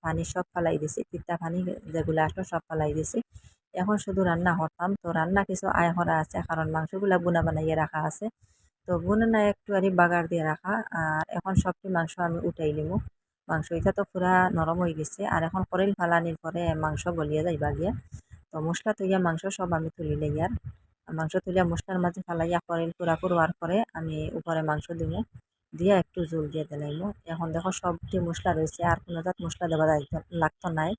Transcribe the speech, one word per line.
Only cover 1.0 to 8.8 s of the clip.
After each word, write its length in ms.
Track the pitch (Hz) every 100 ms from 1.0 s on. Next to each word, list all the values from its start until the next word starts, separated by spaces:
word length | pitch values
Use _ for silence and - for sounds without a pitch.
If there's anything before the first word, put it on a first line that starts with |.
| -
তিতা 240 | 175 - 170
পানি 160 | 170 175 180 - 156
যেগুলো 260 | 160 156 160 156
আসলো 140 | - 185
সব 100 | 165 -
ফালাই 240 | 160 151 151
দিছি। 200 | 156 233 - - - _ _ -
এখন 140 | 185 208 -
শুধু 160 | 190 180
রান্না 220 | 165 175 170
করতাম। 300 | 160 _ 180 202
তো 60 | 170 160
রান্না 220 | 165 196 196
কিছু 160 | 185 190 -
আয় 120 | 170 170
করা 180 | 170 160
আছে, 140 | 156 - 165
কারণ 200 | 160 156 156
মাংসগুলা 400 | 160 190 196 180
বুনা 180 | 175 170 165
বানাইয়া 280 | 156 160 156
রাখা 160 | 151 156 156
আছে। 160 | - 214 _ _ _ _ _